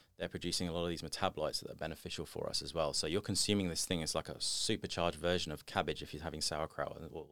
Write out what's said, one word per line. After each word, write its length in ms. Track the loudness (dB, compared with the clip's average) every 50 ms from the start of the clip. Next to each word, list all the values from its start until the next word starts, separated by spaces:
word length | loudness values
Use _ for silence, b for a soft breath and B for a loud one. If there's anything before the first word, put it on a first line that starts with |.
| -16 _ _ -6
they're 120 | -4 -4
producing 380 | -4 -4 -2 -2 0 0 0 0
a 40 |
lot 120 | 0 0 0
of 60 | 0
these 120 | 0 -2
metabolites 600 | -4 -6 -2 0 0 0 2 0 0 0 0 -2
that 80 | -6 -8
are 60 | -6
beneficial 500 | -4 -4 -4 -4 -6 -6 -6 -6 -6 -6
for 240 | -6 -6 -4 -4 -2
us 120 | -2 -2
as 120 | -2 0 0
well. 200 | 2 2 2 2
So 140 | 2 2 2
you're 140 | 2 2
consuming 480 | 2 2 2 4 4 6 6 4 4 2
this 160 | 2 0 0
thing 160 | 2 2 2
as, 140 | 2 0 0
like, 140 | 0 -2 -2
a 100 | -4 -2
supercharged 800 | -2 0 0 0 2 2 0 0 -2 -2 0 2 4 4 2 2
version 340 | 4 4 4 4 2 0
of 140 | -4 -6 -8
cabbage 360 | 0 2 2 2 2 0 -2
if 120 | -4 -6 -8
you're 100 | -6 -6
having 180 | -6 -4 -2
sauerkraut, 560 | 0 0 2 0 -2 -2 -2 -2 -2 -2 -4 -6
and, 100 | -10 -10
or, 160 | -8 -10 -10 -12